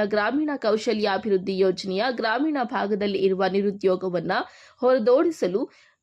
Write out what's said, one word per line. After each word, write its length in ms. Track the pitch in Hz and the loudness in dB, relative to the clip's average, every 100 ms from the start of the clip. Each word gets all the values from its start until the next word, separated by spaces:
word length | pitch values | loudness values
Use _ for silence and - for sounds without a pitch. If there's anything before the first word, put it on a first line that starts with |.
ಗ್ರಾಮೀಣ 460 | 208 208 208 269 302 277 | 2 0 0 0 -2 -2
ಕೌಶಲ್ಯಾಭಿವೃದ್ಧಿ 1000 | 220 214 233 226 208 196 220 190 196 190 | 0 0 0 0 0 0 0 0 0 2
ಯೋಜನೆಯ 460 | 190 185 196 185 247 | 2 2 -4 -2 -2
ಗ್ರಾಮೀಣ 460 | 247 226 226 311 285 | -2 -2 0 0 -2
ಭಾಗದಲ್ಲಿ 560 | 240 226 202 208 208 196 | -2 -2 -2 -2 -2 0
ಇರುವ 260 | 190 190 190 | 0 0 0
ನಿರುದ್ಯೋಗವನ್ನ 840 | 190 202 202 185 185 185 175 170 208 359 - - _ | 0 -2 0 0 0 -2 -4 -2 -4 -4 -16 -20 _
ಹೊರದೋಡಿಸಲು 920 | 254 262 214 262 339 320 180 190 294 _ _ _ | 2 2 4 4 4 0 -2 -2 -4 _ _ _